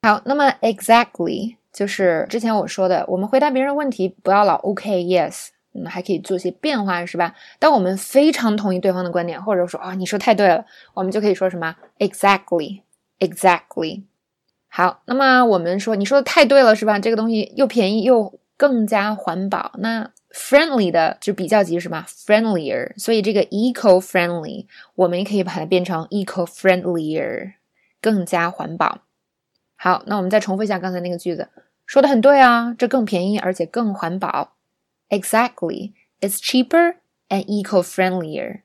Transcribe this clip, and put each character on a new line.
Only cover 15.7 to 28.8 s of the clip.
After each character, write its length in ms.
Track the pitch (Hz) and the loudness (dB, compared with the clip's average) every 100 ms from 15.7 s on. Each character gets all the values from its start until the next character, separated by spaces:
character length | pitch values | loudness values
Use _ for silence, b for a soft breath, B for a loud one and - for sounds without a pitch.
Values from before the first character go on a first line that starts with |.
| 190 | -4
说 160 | 196 214 | -2 -4
，“你 80 | |
说 140 | 202 277 | 2 2
的 40 | |
太 240 | 269 - 277 | 2 4 6
对 160 | 277 | 6
了”， 120 | 247 | 6
是 120 | 214 214 | 4 2
吧？ 120 | 202 | 0
这 120 | 208 | 0
个 60 | 226 | -2
东 140 | 226 | 0
西 220 | 226 208 - | -2 -4 -2
又 100 | 262 | 0
便 280 | 233 190 | 2 0
宜 100 | 220 | 0
又 360 | 208 240 196 - _ _ | 2 2 2 -8 _ _
更 300 | 285 247 208 | 0 2 0
加 280 | 214 208 | 0 -2
环 360 | 208 - 175 196 | -4 -6 -4 -4
保。 220 | 196 - - | -4 -6 -6
那 320 | 220 226 220 _ _ | -6 -4 -8 _ _
friendly 580 | - - 277 330 269 190 | -16 4 4 4 2 2
的 280 | 165 160 - | 2 0 -2
就 140 | - | -6
比 120 | 196 185 | -6 2
较 160 | 214 | 2
级 120 | 185 | 2
是 60 | 170 | -2
什 100 | 175 | -4
么？ 160 | 160 - | -10 -12
Friendlier。 920 | - - 208 226 185 147 127 - - | -18 0 2 2 -2 -2 -6 -6 -8
所 140 | - | -2
以 80 | 226 | 0
这 140 | 202 | 0
个 100 | 202 | 0
eco-friendly， 1200 | - 202 247 240 220 185 185 185 175 175 156 - - B B | 0 0 -2 0 4 4 4 -2 -2 -4 -8 -14 -16 B B
我 120 | - 180 | -2 0
们 120 | 175 | 0
也 60 | 202 | -2
可 80 | |
以 100 | 202 | -2
把 80 | 180 | -2
它 140 | 170 156 | -4 -2
变 180 | 185 | -2
成 220 | 180 170 160 | 0 -6 -6
eco-friendlier， 1500 | 202 190 - 170 - 190 180 180 170 156 156 - - 196 _ _ _ _ _ | -6 -6 -6 -8 -2 2 2 0 -4 -4 -4 -6 -8 -12 _ _ _ _ _
更 240 | 220 208 | -2 0
加 260 | 175 175 170 | 0 -2 -2
环 280 | - 160 | -4 -12
保。 220 | 165 | -2